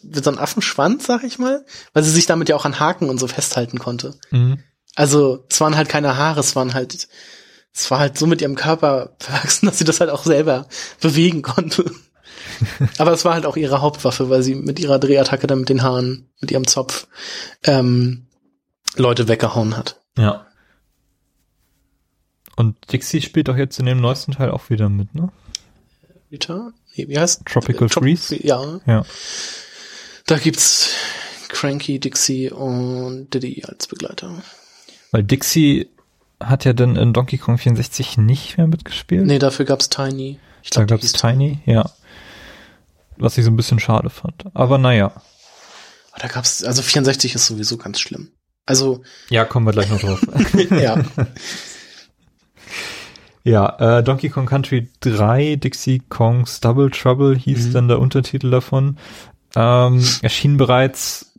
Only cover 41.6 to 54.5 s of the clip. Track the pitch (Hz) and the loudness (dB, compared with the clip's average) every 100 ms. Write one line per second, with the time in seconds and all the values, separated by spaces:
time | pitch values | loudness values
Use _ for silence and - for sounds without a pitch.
41.6 | - 113 - - _ - - - - - | 2 2 0 -6 _ -20 -20 -20 -20 -20
42.6 | - _ _ _ _ - 120 - 113 113 | -20 _ _ _ _ -4 -2 2 4 2
43.6 | 113 113 - 113 123 - 170 - 196 127 | 2 0 2 0 0 -6 -10 -12 -8 -2
44.6 | 127 139 127 120 98 - - _ - - | 2 4 4 4 2 -4 -20 _ -20 -20
45.6 | - - - - _ - 120 127 117 - | -20 -20 -20 -20 _ -14 -10 -4 -4 -2
46.6 | 117 123 131 151 131 135 123 120 - 107 | -2 -2 0 2 2 2 0 0 -2 -2
47.6 | 107 117 - 101 - - - _ _ _ | -4 -6 -6 -8 -8 -10 -16 _ _ _
48.6 | - 131 135 127 - - - 117 113 127 | -2 0 0 -2 -8 -20 -2 0 2 2
49.6 | 110 104 98 104 101 95 233 135 196 190 | 2 2 0 0 0 0 -2 0 2 2
50.6 | 180 180 135 113 139 - 120 - - - | 4 4 4 2 0 -2 -6 -6 -14 -14
51.6 | - - - - - _ _ _ _ _ | -16 -20 -20 -20 -20 _ _ _ _ _
52.6 | - - - - - - _ _ 123 110 | -16 -14 -12 -14 -18 -20 _ _ 2 4
53.6 | 98 - 117 120 120 131 151 139 127 | 4 2 4 4 4 0 -2 -4 0